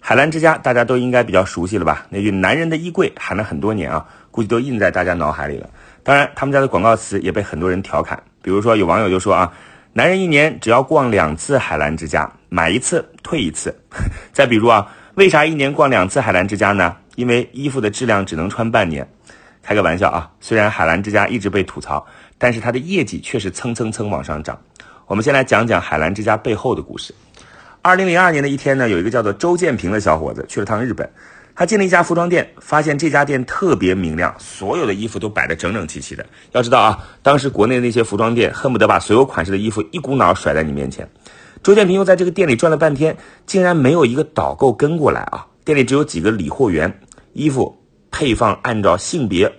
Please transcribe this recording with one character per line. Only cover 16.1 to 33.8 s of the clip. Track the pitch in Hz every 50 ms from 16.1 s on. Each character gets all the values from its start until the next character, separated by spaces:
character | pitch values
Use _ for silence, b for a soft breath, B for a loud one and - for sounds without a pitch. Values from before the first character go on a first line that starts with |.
| - 143
海 | 123 110 95
澜 | 92 90 101
之 | 107
家 | 98 104 98 101
呢？ | 101 90 85 85 - _ _ _
因 | - 120 123
为 | 120 120 117 - _
衣 | 120 139 147
服 | 123 131
的 | 110 107
质 | 107 - 131
量 | 120 110 101 95
只 | 90 -
能 | 78 82 98
穿 | - - 117 113
半 | 113 120 101 85
年。” | 78 71 69 - _ _ b b b b b b b b b
开 | - 104
个 | 104 95
玩 | 85 82
笑 | 92 98 82
啊， | - 85 82 - _ _
虽 | - - - 113
然 | 104 104
海 | 101 - 87
澜 | 80 82 85
之 | 98 104 101
家 | 104 101 -
一 | - 120
直 | 98 101
被 | 90 104 90
吐 | - - -
槽， | - - 73 73 - B B B B B B
但 | _ - 123 117
是 | 113
它 | 110 120 117
的 | 131
业 | 123 85 196 185 147
绩 | 101 - 78
却 | 71 - - 120
是 | 92 95
蹭 | 87 - - 123 117
蹭 | - 123 110 107
蹭 | - 110 104
往 | 101 73 67
上 | - 80 76 76
涨。 | - 57 - _ _ _ B B B B B B
我 | _ 98
们 | 104 110
先 | 143 143
来 | 135 131
讲 | - - 104 113
讲 | 117 110 87
海 | 85 - - 76
澜 | 78 80 98
之 | 98
家 | 107 110 107
背 | 107 - 131 110
后 | 107 - 131 110
的 | 78 73
故 | - - 50
事。 | - - - _ B B B B B B B B B B B B B
二 | 175 185
零 | 185 190
零 | 185 170 175
二 | 185 180
年 | 165 147 139
的 | 143
一 | 139 139
天 | - 147 135
呢， | 135 127 117
有 | 101 85
一 | 87
个 | 110
叫 | 113 123 110
做 | 104 101
周 | - - 175 175
建 | 175 180 170 135
平 | 104 - 87
的 | 101 110
小 | 104 95 78 80
伙 | 78 69 57
子 | - 69
去 | - - -
了 | 104
趟 | 101 113 104 120
日 | 131 104
本。 | - - - B B B B B B B B B
他 | - 180
进 | 175 220 208
了 | 196
一 | 185
家 | 175 175 170
服 | - 175
装 | 165 170 175
店， | 175 165 - - - -
发 | - - - 151 151
现 | 156 151 143
这 | - 160
家 | 135 143 143
店 | 139 147 131 127
特 | - - - - 185 143
别 | 98